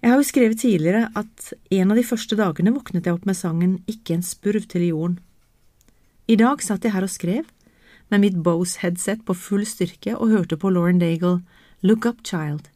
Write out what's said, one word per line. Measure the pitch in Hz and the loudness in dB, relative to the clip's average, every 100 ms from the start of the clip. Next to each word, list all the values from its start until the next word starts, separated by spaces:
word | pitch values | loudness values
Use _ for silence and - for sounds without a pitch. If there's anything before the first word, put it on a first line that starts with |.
Jeg | 240 | 4
har | 262 | 4
jo | 277 | 2
skrevet | 285 226 220 | 2 2 2
tidligere | 254 185 160 208 226 214 | 0 2 2 0 0 -4
at | 214 _ - - _ 190 | -8 _ -20 -20 _ 2
en | 185 | 4
av | 220 | 2
de | 240 | 0
første | 226 - 214 | -4 -2 0
dagene | 196 151 180 | 0 2 0
våknet | 269 - 175 175 | 0 -4 -4 -2
jeg | |
opp | 170 202 | -4 -2
med | 180 | -4
sangen | 180 165 180 185 - | -4 0 0 -2 -6
Ikke | 220 - 170 | -12 -4 -4
en | 175 | -4
spurv | - 202 208 214 | -6 -4 -4 -4
til | 180 175 | -2 -2
jorden. | 156 170 175 _ _ _ _ _ _ _ _ _ _ - | -2 -4 -6 _ _ _ _ _ _ _ _ _ _ 0
I | 220 | 4
dag | 233 285 | 4 2
satt | - 196 233 | -4 -2 -2
jeg | |
her | 190 190 | -2 -4
og | |
skrev, | - 175 214 320 _ _ _ _ - _ | -4 -4 -4 -6 _ _ _ _ -20 _
med | 202 | 4
mitt | 202 180 | 4 2
Bose-headset | 165 170 180 - 180 175 - 220 - | 0 0 -2 -4 -4 -4 -6 -6 -6
på | |
full | 180 - 202 214 | -6 -2 -4 -4
styrke | - 175 - - 233 | -4 -6 -6 -8 -2
og | 226 | 2
hørte | 220 180 156 | 2 0 -2
på | 190 | 0
Lauren | 180 170 180 | 2 4 4
Daigle, | 170 165 180 180 180 _ _ _ | 2 0 0 0 -4 _ _ _
Look | 190 220 233 | 2 2 0
Up | 240 - | -4 -8
Child. | 180 151 147 - | -6 -4 -8 -10